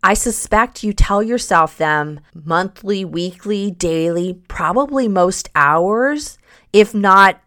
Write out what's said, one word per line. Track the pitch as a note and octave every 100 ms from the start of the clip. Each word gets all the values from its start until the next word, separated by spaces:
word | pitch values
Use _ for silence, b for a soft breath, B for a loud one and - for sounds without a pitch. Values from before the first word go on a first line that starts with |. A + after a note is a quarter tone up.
I | F#3 G#3+
suspect | - G#3+ - G#3+ A#3+ -
you | G#3
tell | G3+ - G3+
yourself | A3 A#3+ - F3 D#3+ -
them | D#3 D3+ D3+ D3 b
monthly, | E3 D3+ E3 F#3+ - G3 G3+ F#3+
weekly, | D#3+ F3+ F3+ G#3 G#3 G3+
daily, | F3 F3 E3 E3 E3+ F3+ F#3 _
probably | - D#3+ G3 C#4 C4+ A#3+
most | F#3+ F3+ F#3 -
hours, | - C#3+ D#3 F3+ G#3+ C4 D4 D4 - b b b
if | G3+ G#3 G#3+
not | G3+ F#3+ G3 -